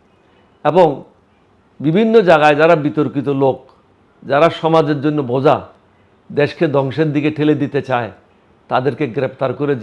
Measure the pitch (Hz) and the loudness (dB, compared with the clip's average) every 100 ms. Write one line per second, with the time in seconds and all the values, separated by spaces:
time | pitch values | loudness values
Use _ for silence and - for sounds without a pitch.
0 | _ _ _ _ _ _ 147 165 165 135 | _ _ _ _ _ _ -2 2 2 0
1 | - _ _ _ _ _ _ - 139 175 | -14 _ _ _ _ _ _ -6 -2 0
2 | 226 226 180 156 151 147 160 165 143 151 | 4 4 6 6 4 4 4 2 0 -2
3 | 135 135 135 135 135 - - _ _ _ | -2 -4 -4 0 0 -2 -8 _ _ _
4 | _ _ 110 139 160 - 160 160 147 147 | _ _ -4 2 2 0 0 2 2 -2
5 | 151 151 123 131 147 113 90 _ _ _ | -2 -4 -4 0 2 0 -2 _ _ _
6 | _ _ - 127 143 - 165 139 135 127 | _ _ -10 -4 -4 -2 -2 0 -2 -2
7 | 160 143 151 151 151 147 143 135 127 123 | -2 -2 -2 -2 0 0 -2 -6 -4 -4
8 | 107 - _ _ _ _ - 123 131 123 | -6 -14 _ _ _ _ -6 -2 -2 -4
9 | 139 120 131 - 135 123 143 131 | -6 -4 -6 -4 -6 -4 -4 -4